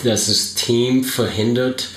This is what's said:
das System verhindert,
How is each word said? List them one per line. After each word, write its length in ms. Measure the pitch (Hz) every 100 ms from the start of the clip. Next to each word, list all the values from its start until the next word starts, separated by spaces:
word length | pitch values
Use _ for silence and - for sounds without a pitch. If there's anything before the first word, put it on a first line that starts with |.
das 220 | 120 101 107
System 800 | 101 - - - 117 123 131
verhindert, 840 | 127 - 107 101 110 120 127 127 -